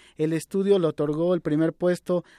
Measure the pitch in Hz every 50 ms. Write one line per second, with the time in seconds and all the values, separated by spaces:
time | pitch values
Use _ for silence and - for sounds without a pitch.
0 | - - _ - 156 160 160 160 - - - 196 196 202 202 190 165 156 - -
1 | 147 147 147 156 170 180 185 165 - 156 147 151 160 165 - - 180 180 180 175
2 | - - 180 175 - _ -